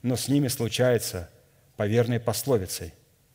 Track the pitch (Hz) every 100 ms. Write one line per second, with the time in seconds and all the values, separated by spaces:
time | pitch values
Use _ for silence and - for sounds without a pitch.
0 | 123 123 - 143 135 - 117 - 127 120
1 | - 92 87 _ _ _ _ - 104 113
2 | 117 120 117 107 139 120 92 - 87 -
3 | _ _ _